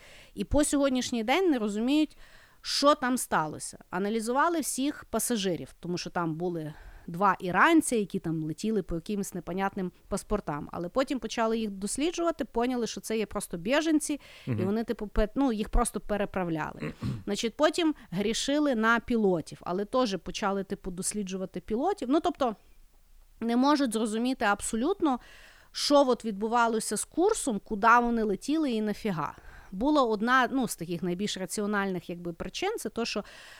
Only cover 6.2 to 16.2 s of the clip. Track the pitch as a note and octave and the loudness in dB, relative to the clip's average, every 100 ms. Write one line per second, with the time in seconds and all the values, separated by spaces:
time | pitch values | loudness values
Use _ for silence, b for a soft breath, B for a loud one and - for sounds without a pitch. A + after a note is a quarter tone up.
6.2 | E3 D#3 F3+ E3+ D#3 D#3+ b b b E3+ | -2 -2 -4 -4 -8 -12 b b b 0
7.2 | G3+ F3+ F#3 F3 C#4+ E4 - A#3 G3+ F#3+ | 2 2 0 4 6 6 4 2 0 -2
8.2 | E3 D#3+ D#3 D#3 G#3+ A3 F3 E3+ - G#3 | -2 -2 -4 -4 -2 -2 -2 -4 -4 -6
9.2 | F#3+ G3 - F#3 G3 - F#3 - - G3 | -4 -8 -8 -4 -4 -2 -6 -8 -8 -8
10.2 | - G#3 F#3 D3 D#3+ - F3 B3 C4+ C4+ | -2 -4 -2 -6 -6 -8 -4 0 0 -2
11.2 | A3+ - A3+ A3+ A3 G3 G3 - D#4+ F4 | -4 -2 0 0 -2 -6 -6 -2 -2 0
12.2 | E4+ E4 B3+ - B3 B3+ A3 - - A3 | -2 -2 -4 -2 0 0 -4 -6 -4 -4
13.2 | G3+ G#3 - F3 E3 C#4+ D#4+ D4+ - C#4+ | -2 -6 -6 -6 0 2 4 2 0 -6
14.2 | B B B A2 F#3 G#3+ A3+ A#3 G#3 - | B B B -2 0 0 -2 -6 -4 0
15.2 | G#3 - C#4 G#3+ G#3+ - A#3 A3 - G#3 | 0 2 0 0 2 2 2 -2 -4 -2